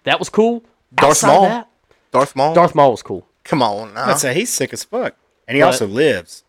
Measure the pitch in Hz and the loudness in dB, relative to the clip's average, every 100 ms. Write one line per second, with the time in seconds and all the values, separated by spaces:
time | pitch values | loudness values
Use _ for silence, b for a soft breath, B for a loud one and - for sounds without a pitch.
0 | - 170 170 - 226 233 - _ _ 131 | -4 -4 -2 0 0 -2 -10 _ _ 0
1 | 143 151 208 170 196 233 - _ _ _ | 2 2 4 4 2 -2 -10 _ _ _
2 | _ 127 139 131 147 170 175 156 139 104 | _ -2 0 0 0 2 2 4 2 2
3 | - 92 - _ - 156 113 101 110 110 | -6 -12 -14 _ -4 0 0 -2 -10 -6
4 | 196 151 143 147 240 - 131 120 - 240 | -2 -2 -2 -4 -4 -6 -6 -8 -10 -8
5 | 226 - _ _ - 135 165 131 101 113 | -8 -10 _ _ -6 0 2 0 -2 0
6 | 151 98 85 - | 0 -2 -8 -20